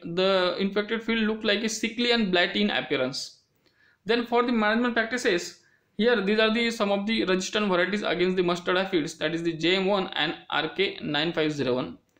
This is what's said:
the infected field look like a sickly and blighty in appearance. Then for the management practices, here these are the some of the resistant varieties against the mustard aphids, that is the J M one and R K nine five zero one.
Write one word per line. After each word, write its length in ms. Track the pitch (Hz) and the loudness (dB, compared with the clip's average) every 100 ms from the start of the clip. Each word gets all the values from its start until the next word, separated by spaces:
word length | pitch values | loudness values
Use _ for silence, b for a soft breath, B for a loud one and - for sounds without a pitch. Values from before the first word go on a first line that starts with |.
| - 170 | -8 0
the 400 | 190 190 180 160 | 2 2 2 0
infected 440 | 196 196 208 226 | -2 -2 -2 -4
field 180 | 226 226 | -2 0
look 240 | 214 220 | 0 0
like 180 | 220 202 | 0 0
a 60 | 220 | 0
sickly 440 | - 226 220 240 | -2 -4 0 2
and 200 | 233 208 | 2 2
blighty 300 | 180 180 208 | 2 2 2
in 80 | 208 | 0
appearance. 720 | 127 143 139 127 139 - - _ _ b b b b - | 0 -2 -2 -2 -4 -10 -16 _ _ b b b b -2
Then 200 | 233 233 | -2 2
for 160 | 240 | 0
the 100 | 240 | 2
management 420 | 233 214 220 247 | 2 2 2 2
practices, 640 | 233 220 247 - 175 - - b b b - | 0 -2 0 0 0 -2 -14 b b b 0
here 240 | 220 233 | 2 2
these 180 | 190 214 | 2 2
are 120 | 220 | 2
the 180 | 220 233 | 2 0
some 200 | 226 202 | 0 0
of 160 | 202 202 | 0 0
the 180 | 226 185 | -2 0
resistant 420 | 185 185 220 208 | 0 0 -2 2
varieties 340 | 180 180 208 | 2 2 0
against 340 | - 160 185 185 | -2 0 0 2
the 60 | |
mustard 360 | 175 175 - 185 | 0 0 0 0
aphids, 400 | 190 180 151 - | 2 0 -2 -4
that 160 | 156 | -4
is 80 | 165 | -4
the 100 | 170 | -4
J 240 | 160 165 190 | -2 0 2
M 100 | 190 | 2
one 220 | 202 185 | 0 0
and 200 | - 151 165 - | -2 -4 -4 -4
R 220 | 143 156 | -4 -2
K 280 | 156 196 - | -2 -4 -4
nine 300 | 156 147 160 | -4 -2 -2
five 200 | 170 156 | 0 -2
zero 220 | 143 127 | 0 -2
one. 240 | 123 160 - _ | -2 -4 -10 _